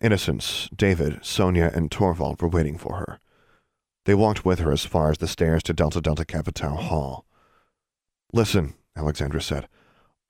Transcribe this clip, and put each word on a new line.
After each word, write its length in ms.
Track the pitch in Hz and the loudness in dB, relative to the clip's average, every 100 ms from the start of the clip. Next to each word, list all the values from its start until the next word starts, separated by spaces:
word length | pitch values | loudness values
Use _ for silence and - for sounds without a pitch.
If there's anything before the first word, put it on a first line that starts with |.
Innocence, 680 | 113 101 - 60 - - - | 2 2 0 -4 -4 -8 -10
David, 480 | - 98 85 76 - | 0 2 2 0 -4
Sonia, 480 | - - 92 87 82 | -6 0 2 4 2
and 160 | - 82 | 0 -2
Torvald 500 | - 95 85 71 73 | 2 2 2 -2 -2
were 80 | 85 | 0
waiting 300 | 85 73 82 | 2 0 -4
for 180 | - 98 | -8 -8
her. 240 | - - _ _ _ _ _ _ _ _ - | -10 -12 _ _ _ _ _ _ _ _ 2
They 80 | |
walked 320 | 101 107 104 92 | 4 4 2 0
with 140 | 90 | 2
her 120 | 80 | 2
as 140 | 71 - | 0 0
far 240 | 87 78 | 2 2
as 80 | 76 | 2
the 100 | 82 | -2
stairs 340 | - 82 80 | 0 2 2
to 100 | - | 0
Delta 260 | 80 78 85 | 0 0 0
Delta 240 | 78 76 | 0 -2
Kappa 280 | 78 80 76 | -2 -6 -6
Tau 240 | - 76 73 | -6 -6 -4
Hall. 500 | - 78 67 65 - _ _ _ _ _ _ _ _ _ _ | -4 -4 -4 -10 -16 _ _ _ _ _ _ _ _ _ _
"Listen," 420 | 117 107 101 73 - _ 82 | 2 4 2 0 -6 _ -4
Alexandra 460 | 76 76 71 76 | -4 -2 -4 -4
said, 260 | - 71 - _ _ _ _ _ | -4 -6 -8 _ _ _ _ _